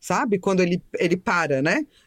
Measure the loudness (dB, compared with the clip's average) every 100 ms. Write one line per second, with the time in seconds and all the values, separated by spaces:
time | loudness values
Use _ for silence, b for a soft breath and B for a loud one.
0 | -4 -2 0 0 0 2 2 0 -4 -2
1 | 0 0 0 0 0 0 0 0 -2 b